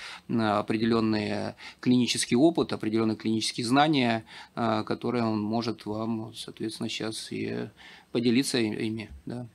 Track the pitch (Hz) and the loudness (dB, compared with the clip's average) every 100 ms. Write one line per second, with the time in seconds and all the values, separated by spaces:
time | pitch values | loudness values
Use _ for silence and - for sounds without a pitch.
0 | - - - 120 107 104 104 110 117 113 | -14 -14 -4 0 2 2 0 0 2 4
1 | 110 107 104 101 104 - - - 123 123 | 4 2 0 -2 -4 -8 -16 -2 4 4
2 | 113 117 - 123 165 165 110 104 107 110 | 4 0 2 4 4 4 -2 -2 0 2
3 | 110 107 110 110 - - 117 139 151 143 | 0 0 -2 0 -2 -4 2 4 6 4
4 | 120 113 - - - - 113 107 104 104 | 2 0 -4 -16 -12 -4 0 0 -2 -4
5 | 117 120 113 107 104 117 113 104 104 107 | -2 0 0 0 0 -2 -2 -6 -6 -4
6 | 113 110 113 113 - - 113 - 113 - | -4 -4 -8 -12 -14 -8 -8 -6 -6 -4
7 | 110 110 - 107 110 120 117 - - - | -6 -8 -8 -6 -4 -6 -8 -12 -20 -20
8 | _ 123 120 117 135 131 110 - 113 110 | _ 0 4 4 2 0 0 0 -4 -6
9 | 104 - - 120 117 | -10 -14 -12 -10 -12